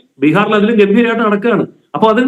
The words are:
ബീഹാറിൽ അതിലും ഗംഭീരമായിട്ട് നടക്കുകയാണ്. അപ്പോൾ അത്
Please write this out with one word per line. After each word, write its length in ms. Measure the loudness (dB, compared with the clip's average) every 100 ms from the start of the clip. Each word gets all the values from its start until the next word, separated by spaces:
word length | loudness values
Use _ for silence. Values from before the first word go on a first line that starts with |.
| _ -4
ബീഹാറിൽ 360 | -2 0 0 0
അതിലും 180 | 0 2
ഗംഭീരമായിട്ട് 440 | 2 2 0 0 -2
നടക്കുകയാണ്. 360 | -2 -2 -2 -4 -10 _
അപ്പോൾ 140 | -2 0
അത് 80 | 2